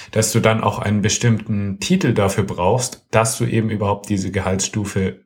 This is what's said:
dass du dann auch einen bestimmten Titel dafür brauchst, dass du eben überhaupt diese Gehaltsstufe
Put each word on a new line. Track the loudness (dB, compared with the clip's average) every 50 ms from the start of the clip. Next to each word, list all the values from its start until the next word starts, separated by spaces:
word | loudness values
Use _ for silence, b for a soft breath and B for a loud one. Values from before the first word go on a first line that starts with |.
| B B
dass | 0 0 0 2
du | 2 2
dann | 4 4 2 2 0
auch | -2 -2 -2
einen | -2 0 0 2
bestimmten | 2 0 0 2 2 2 2 2 0 -2 -4 -2 -2 -4 -4 -6
Titel | 0 0 2 2 2 2 2
dafür | 2 2 2 2 0 -2
brauchst, | -2 -2 0 2 2 2 2 0 -4 -8 -14 _ _
dass | 2 2 2 2 0
du | -2 -2
eben | 0 0 0 0 0
überhaupt | -2 -2 -2 -2 -2 -4 -2
diese | -2 -2 -2 -2 -2
Gehaltsstufe | -4 -2 -2 0 -2 -2 -2 -4 -4 -4 -6 -2 -2 -2 -2 -2 -4 -8 _